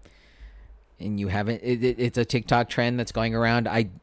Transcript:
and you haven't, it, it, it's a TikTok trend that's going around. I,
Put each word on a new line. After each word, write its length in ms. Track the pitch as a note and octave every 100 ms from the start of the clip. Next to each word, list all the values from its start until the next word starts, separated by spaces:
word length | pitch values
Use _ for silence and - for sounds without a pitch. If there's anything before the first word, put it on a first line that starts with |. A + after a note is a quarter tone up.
| - - - - - - - - _ _
and 200 | G2+ G#2
you 80 | G2+
haven't, 340 | G2 G#2 A#2
it, 220 | A#2+ B2
it, 160 | B2+ A#2
it's 180 | A#2+ -
a 80 | A#2
TikTok 440 | B2 - B2 A#2
trend 280 | - A#2+ B2
that's 140 | A#2
going 240 | A#2 A2+ A2+
around. 320 | A#2 A#2+ A2
I, 220 | G#2+ G#2 F2+